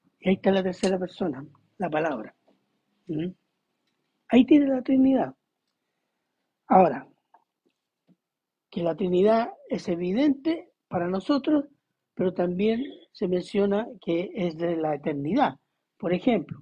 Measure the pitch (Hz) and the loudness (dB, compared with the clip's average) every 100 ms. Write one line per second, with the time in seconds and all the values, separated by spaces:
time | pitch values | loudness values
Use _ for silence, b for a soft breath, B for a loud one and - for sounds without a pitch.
0 | _ _ 185 190 190 196 185 180 190 185 | _ _ -2 0 2 0 -2 -2 -2 -2
1 | 175 - 180 131 151 _ _ - 170 151 | -4 -6 -6 -6 -14 _ _ -8 -4 -2
2 | 165 120 101 - _ _ _ _ _ _ | -2 -6 -10 -20 _ _ _ _ _ _
3 | - 156 180 - _ _ _ _ _ _ | -8 -6 -6 -10 _ _ _ _ _ _
4 | _ _ - 240 - 294 277 254 254 262 | _ _ 2 4 6 6 4 -2 0 4
5 | 262 262 143 - _ _ _ _ _ _ | 4 2 -2 -8 _ _ _ _ _ _
6 | _ _ _ _ _ _ - 190 170 131 | _ _ _ _ _ _ 2 6 6 2
7 | - _ _ _ _ _ _ _ _ _ | -10 _ _ _ _ _ _ _ _ _
8 | _ _ _ _ _ _ _ 190 170 160 | _ _ _ _ _ _ _ -4 -4 -2
9 | 185 180 208 226 233 - 539 233 - 170 | 0 4 4 4 0 -8 -8 -6 -4 -4
10 | 180 214 294 269 320 330 - _ _ 185 | -2 2 2 0 -2 -6 -8 _ _ -4
11 | 175 190 233 285 311 302 285 _ _ _ | -4 -4 -2 -2 0 -2 -2 _ _ _
12 | _ - 185 180 180 180 214 233 285 - | _ -4 -4 -2 -2 0 0 -2 -6 -12
13 | _ - 185 180 175 202 202 202 233 226 | _ -8 -4 -2 -2 0 0 0 -4 -8
14 | - 170 196 285 175 156 170 165 156 147 | -4 -4 -4 -4 -4 -2 -4 -2 -2 -4
15 | 160 143 147 254 214 - _ _ _ _ | -4 -4 -2 0 0 -2 _ _ _ _
16 | 170 180 262 208 - - | -4 -2 0 0 -2 -14